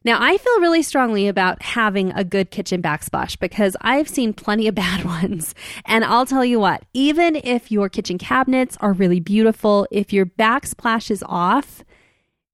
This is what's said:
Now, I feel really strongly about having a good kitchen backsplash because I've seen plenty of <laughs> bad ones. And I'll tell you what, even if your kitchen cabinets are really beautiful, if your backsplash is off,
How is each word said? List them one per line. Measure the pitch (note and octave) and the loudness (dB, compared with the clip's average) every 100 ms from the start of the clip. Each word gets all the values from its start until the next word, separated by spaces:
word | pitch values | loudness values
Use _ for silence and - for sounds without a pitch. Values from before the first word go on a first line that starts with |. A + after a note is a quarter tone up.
Now, | A#3 A3+ | 0 2
I | B3+ G4 | 2 2
feel | B4 A#4 | 2 2
really | E4+ E4 | 4 2
strongly | - C#4 A#3+ G3+ G3+ | 0 0 0 0 0
about | F#3+ F#3 - | 2 0 -2
having | - A#3+ G#3+ G3 F#3 | -6 -2 0 0 -2
a | - | -2
good | F3+ G3 F#3 | -2 -2 -2
kitchen | - F3+ F3+ | -6 -6 -4
backsplash | E3 D3+ - - D3 - | -2 -4 -6 -6 -6 -6
because | F#3 - G3 - | -6 0 0 0
I've | A3+ C#4 D4+ | -2 0 0
seen | C#4 A3+ | -2 -2
plenty | - - G#3+ A3 | -4 -4 0 0
of | |
<laughs> | G3 | -2
bad | F3+ F#3 | -4 -4
ones. | F3+ E3 F#3 F3 - - - - | -4 -4 -4 -4 -10 -14 -16 -14
And | - A3+ | -2 0
I'll | G#3+ A#3 | 2 0
tell | C4 C4+ | 2 0
you | B3 A#3 | 2 2
what, | F#3+ D3 - | 2 0 -6
even | B3+ C#4+ D#4 E4+ D#4 | 0 2 2 2 0
if | B3 A#3+ - | -2 -4 0
your | G#3 G3 | -2 0
kitchen | A3 - F3+ | -4 -6 -8
cabinets | - B3+ C4 C4 B3+ - | -2 0 2 2 0 -2
are | G#3 | -2
really | F#3 F#3 F3+ | 2 2 2
beautiful, | E3 G#3+ A3 G#3+ G#3+ G3+ - | 2 4 4 2 2 2 2
if | G3+ - | -4 0
your | G3 | 0
backsplash | F#3 - A3 C4+ - - A#3 A3+ - | 0 0 0 0 -4 -6 -2 -2 -2
is | G3 - | -6 -4
off, | F3 F3+ C4 - - - _ _ _ _ _ _ | -2 2 0 -2 -16 -20 _ _ _ _ _ _